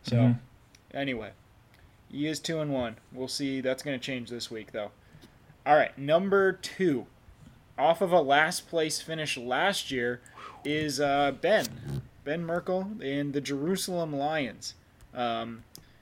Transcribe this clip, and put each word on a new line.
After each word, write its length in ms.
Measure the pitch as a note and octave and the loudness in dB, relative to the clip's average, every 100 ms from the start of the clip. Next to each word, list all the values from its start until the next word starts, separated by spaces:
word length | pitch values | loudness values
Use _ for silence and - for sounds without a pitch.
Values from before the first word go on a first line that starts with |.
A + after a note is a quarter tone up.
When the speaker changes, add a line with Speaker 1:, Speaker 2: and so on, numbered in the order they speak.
Speaker 1:
So, 140 | - A#2 | 0 4
Speaker 2:
Mm-hmm. 800 | B2 B2 - - _ - - C3+ | 4 4 -2 -20 _ -20 -12 -8
Speaker 1:
anyway, 340 | C#3 A#2+ G#2 - _ _ _ - - _ - | -6 -6 -8 -14 _ _ _ -20 -20 _ -14
he 160 | C3+ D#3 | -6 -4
is 120 | D3+ | -4
two 200 | - D#3+ | -4 -4
and 120 | D3+ | -2
one. 240 | C3+ A#2 A2 - | -2 -2 -6 -14
We'll 160 | B2+ C3 | -10 -8
see. 320 | - C#3 C3+ | -4 -4 -2
That's 220 | B2+ C3 | -2 -2
gonna 160 | D3 C3 | -4 -6
change 320 | - C3 A#2 | -6 -6 -6
this 200 | A#2+ - | -8 -8
week, 220 | A2+ G2+ | -10 -8
though. 180 | A2+ G#2 - _ - - - - - C3+ | -8 -8 -10 _ -20 -20 -20 -20 -4 4
All 100 | D3 | 6
right, 200 | A#2 - | 6 0
number 540 | C#3 E3 G3 G3 F#3+ | 2 2 4 4 4
two. 540 | F#3 - - F#3 B2+ - - - - - - - - | 2 -6 0 2 2 -2 -14 -20 -20 -20 -20 -12 0
Off 240 | D3 E3 | 2 4
of 100 | F#3 | 4
a 100 | F3 | 4
last 480 | C3+ C#3+ D#3 - - | 6 6 4 0 -4
place 320 | E3 D#3 D3+ | -2 0 -2
finish 360 | - D#3+ D3 C3 | -6 -4 -4 -4
last 540 | A#2+ C3+ F#3 F#3+ - | -2 2 2 0 -2
year 280 | C3 A#2+ A#2+ - - - - | -2 -2 -4 -10 -18 -18 -10
is, 340 | C#3+ D3+ D#3 C3+ | -4 -2 -2 0
uh, 300 | C#3+ C#3 C#3+ C3 | 2 2 2 2
Ben. 640 | E3 G#3 C3 - - C3+ - - | 2 4 2 -6 -8 -8 -8 -12
Ben 200 | C#3+ E3 | -6 -4
Merkel 460 | E3 E3+ F#3+ F#3 G3 G#3+ | -2 -4 0 -2 -2 -6
and 300 | C3+ C#3+ C#3+ | -4 -2 -2
the 80 | C#3 | -2
Jerusalem 720 | C3+ C#3+ D#3 F#3+ F#3+ F3+ D#3+ | -2 -2 0 -2 -2 -2 -2
Lions. 600 | C#3 D3 D#3 B2 F#2 - - _ _ - | -2 -2 -2 -4 -6 -14 -16 _ _ -12
Um, 480 | B2+ A#2+ A#2 A#2 A2+ - - - - | -4 -2 -2 -6 -10 -16 -20 -20 -20